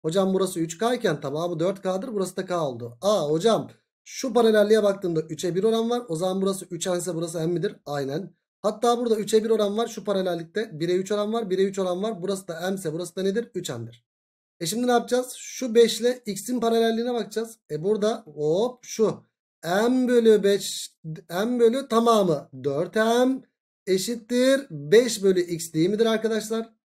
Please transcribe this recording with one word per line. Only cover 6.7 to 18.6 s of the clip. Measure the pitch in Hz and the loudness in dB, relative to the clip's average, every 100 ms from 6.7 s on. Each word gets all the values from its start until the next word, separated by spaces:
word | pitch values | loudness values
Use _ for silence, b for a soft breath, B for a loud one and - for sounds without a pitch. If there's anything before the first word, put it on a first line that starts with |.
| 170 185 | -6 -2
n | 175 | -2
ise | 170 | -4
burası | 165 165 165 | -6 -6 -4
n | 160 | -2
midir? | 175 202 - - | -2 -4 -8 -8
Aynen. | 143 135 151 190 _ _ _ | -6 -4 -6 -8 _ _ _
Hatta | 202 214 240 240 | -4 0 0 2
burada | 240 214 | 0 0
üçe | 202 220 | 2 2
bir | 220 | 4
oran | 220 202 208 | 2 2 0
var. | 226 | -4
Şu | 220 | -6
paralellikte | 190 190 185 170 165 208 220 156 | -4 -2 -2 -4 -6 -6 -6 -6
bire | 170 | -2
üç | 180 190 | -2 0
oran | 208 208 | -2 -2
var. | 226 208 | -4 -2
Bire | 185 | 0
üç | 196 196 | 0 0
oran | 185 180 | -4 -2
var. | 214 196 | -4 -4
Burası | 185 190 - | -6 -6 -8
da | 165 185 | -6 -4
m | |
ise | 190 160 | -4 -6
burası | 160 175 - | -6 -8 -4
da | |
nedir? | 190 202 233 | -2 -2 -4
Üç | 185 175 | -8 -8
n'dir. | 120 117 - _ _ _ _ _ _ | -8 -10 -16 _ _ _ _ _ _
E | 165 | -6
şimdi | 214 247 | -2 2
ne | |
yapacağız? | 240 208 247 247 - | 2 2 -2 -2 -12
Şu | - - 254 | -14 -8 2
beş | 220 226 - | 6 6 4
ile | 240 247 - | -2 -2 -8
x'in | 202 - 254 | -8 -6 -2
paralelliğine | 226 226 226 226 240 | 2 2 2 0 -2
bakacağız. | 240 202 214 226 - _ | -4 -4 -6 -8 -12 _
E | 151 | -4
burada | 180 214 208 247 - | 0 2 0 -2 -8
hop | 147 151 175 | -4 0 2